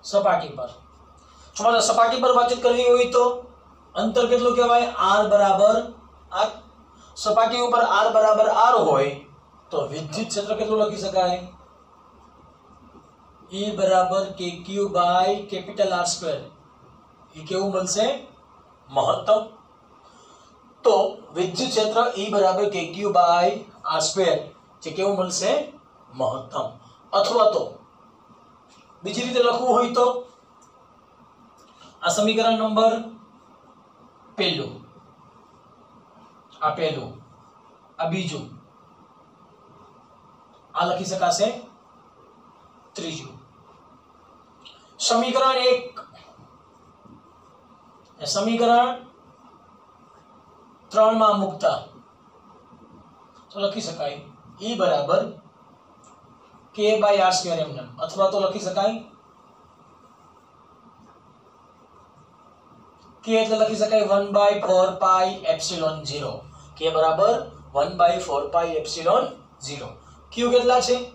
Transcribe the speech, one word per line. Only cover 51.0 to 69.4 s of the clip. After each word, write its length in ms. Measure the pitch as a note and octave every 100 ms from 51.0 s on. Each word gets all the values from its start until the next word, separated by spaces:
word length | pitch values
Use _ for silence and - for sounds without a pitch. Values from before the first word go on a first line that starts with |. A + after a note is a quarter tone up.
| A3 A3+ G#3+ G3+
મૂકતા 380 | F#3+ - - - - - - _ _ - _ - - - - - - - - - _
તો 140 | -
લખી 200 | - A3+
શકાય 380 | - - - - - - - -
ઈ 160 | G#3 A3+
બરાબર 460 | F#3+ - - F#3+ A3+ - - _ _ _ _ _ - - _ - _ - _
K 260 | - G#3 G#3+
by 140 | G#3 G3+
આર 160 | F#3
સ્ક્વેર 260 | F#3 F3 D#3+
એમને 200 | D3+ -
એમ. 220 | B2 -
અથવા 300 | D#3+ F#3+ F#3+
તો 100 | G3+
લખી 180 | G3 G3+
શકાય, 460 | F#3 F#3 G3+ A3+ - - _ _ _ _ _ _ _ _ _ _ - _ _ _ _ - - _ - - _ _ _ _ _ _ _ C6+ - _ _ _ - _ _ - - _ - -
K 120 | A3+ A3
એટલે 200 | A3 A3
લખી 200 | G#3+ A3
શકાય 280 | G#3+ A3
વન 280 | G3+ G3+ G3+
બાય 280 | G3+ G3+ G3+
ફોર 360 | F3+ F#3 F#3 F#3
પાઈ 480 | F#3+ F#3 F#3 F#3+
એપ્સિલોન 600 | E3 D#3+ - F3 D#3 D#3
ઝીરો. 400 | C#3 C#3+ C3 A2 - - - -
K 140 | D#3
બરાબર 600 | D#3+ D#3+ D#3+ G#3 A3+ - - -
વન 240 | C#3+ E3 F#3
બાય 220 | F3 F#3
ફોર 300 | E3+ C#3+ C#3+
પાઈ 260 | E3+ E3
એપ્સિલોન 520 | D#3+ - E3+ D#3+ A3+ - -